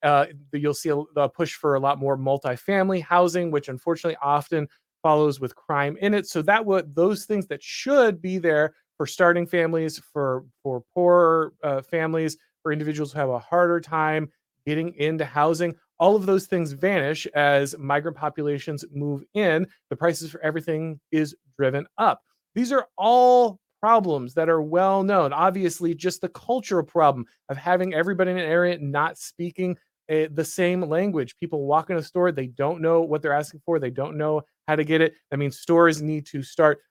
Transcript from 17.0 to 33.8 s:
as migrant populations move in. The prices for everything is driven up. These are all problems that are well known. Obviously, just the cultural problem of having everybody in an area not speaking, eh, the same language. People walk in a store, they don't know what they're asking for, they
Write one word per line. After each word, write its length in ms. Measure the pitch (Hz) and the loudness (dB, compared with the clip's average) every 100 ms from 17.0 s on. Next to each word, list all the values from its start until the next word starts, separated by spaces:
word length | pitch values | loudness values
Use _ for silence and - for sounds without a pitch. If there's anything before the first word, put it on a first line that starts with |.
| 139 156 - | -2 -4 -4
as 500 | 147 143 143 139 147 | 0 4 4 0 -6
migrant 400 | 139 143 151 151 | -4 -2 -2 -6
populations 680 | 151 147 147 143 151 147 - | -8 -4 -4 -4 -6 -10 -10
move 300 | 143 147 139 - | -8 -6 -6 -8
in. 320 | 208 202 160 180 _ _ | -2 0 2 -2 _ _
The 60 | 123 | -2
prices 340 | 170 156 160 | 0 -2 -8
for 120 | 160 | -8
everything 580 | 156 160 160 156 160 151 _ | -6 -6 -4 -6 -6 -10 _
is 220 | 156 151 - _ _ | -2 -2 -6 _ _
driven 280 | 135 139 - - | -2 0 -8 0
up. 240 | 214 123 _ _ _ - | 0 0 _ _ _ -4
These 180 | 240 | -2
are 140 | 269 214 - | -2 -4 -2
all 640 | 202 247 247 247 240 190 _ _ | 2 6 6 6 4 0 _ _
problems 520 | 208 226 185 147 123 | 2 2 2 -2 0
that 160 | 139 160 | 2 4
are 120 | 165 | 2
well 420 | 151 170 190 196 | 2 2 2 2
known. 280 | 190 202 147 | 2 2 2
Obviously, 640 | 143 180 190 180 - 170 160 | 2 2 2 -2 -2 -4 -2
just 240 | 175 175 | -6 -4
the 100 | 180 | -10
cultural 540 | - - 254 208 185 | -10 -4 -4 -2 -2
problem 420 | 156 175 151 131 117 _ _ | 0 4 4 2 -6 _ _
of 100 | 139 | -8
having 360 | 175 180 185 | 0 0 0
everybody 380 | 160 175 185 185 | -2 -2 0 0
in 60 | 180 | 0
an 120 | 160 | 0
area 280 | 170 180 175 | 2 2 -2
not 380 | 143 143 160 - | -4 -2 -2 -4
speaking, 600 | - _ 175 - 185 175 _ _ _ | -18 _ -10 -6 -6 -6 _ _ _
eh, 200 | 156 156 | -2 0
the 140 | 147 156 | -4 -6
same 360 | - 175 180 | -2 -2 0
language. 560 | 170 160 202 165 123 - | -2 -2 -2 -2 -6 -8
People 260 | 170 156 139 | -8 -6 0
walk 240 | 151 160 | 0 0
in 80 | 175 | -6
a 60 | |
store, 280 | 151 180 180 | -4 -2 0
they 160 | 151 131 | -2 -8
don't 340 | 120 139 170 | -4 -4 -2
know 200 | 160 165 | 2 2
what 200 | 165 151 | 2 -2
they're 120 | 147 | 0
asking 280 | 143 147 151 - | -2 -4 -12 -4
for, 140 | |
they 120 | 165 | -2